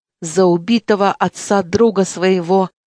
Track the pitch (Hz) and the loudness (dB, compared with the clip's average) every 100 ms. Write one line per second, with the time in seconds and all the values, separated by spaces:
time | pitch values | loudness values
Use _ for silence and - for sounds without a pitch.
0 | _ - 165 160 185 175 175 233 - 208 | _ -16 -6 0 2 2 0 -2 0 0
1 | 196 - 185 - - 202 175 202 233 196 | 0 0 -6 -6 -2 -2 0 0 2 2
2 | 185 - 185 190 165 190 185 _ | -2 0 0 0 0 0 0 _